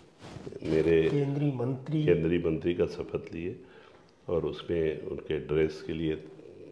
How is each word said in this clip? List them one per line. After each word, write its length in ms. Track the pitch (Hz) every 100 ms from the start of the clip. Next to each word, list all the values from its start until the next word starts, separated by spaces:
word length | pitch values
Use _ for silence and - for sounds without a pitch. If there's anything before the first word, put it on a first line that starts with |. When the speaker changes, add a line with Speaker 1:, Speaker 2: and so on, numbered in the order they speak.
| - - - - - -
Speaker 1:
मेरे 460 | 78 80 80 82 80
Speaker 2:
केंद्रीय 440 | 147 139 143 147
मंत्री 500 | 127 123 131 - 156
Speaker 1:
केंद्रीय 340 | 151 82 82 87
मंत्री 360 | 82 80 87
का 120 | 87 82
शपथ 480 | - - - -
लिए 260 | 82 87 - - - - - - _ -
और 180 | 85 78
उसमें 600 | 73 - 85 80 73 -
उनके 340 | - - 76
ड्रेस 420 | 67 76 78 - -
के 60 |
लिए 240 | 80 80 78 - - - - -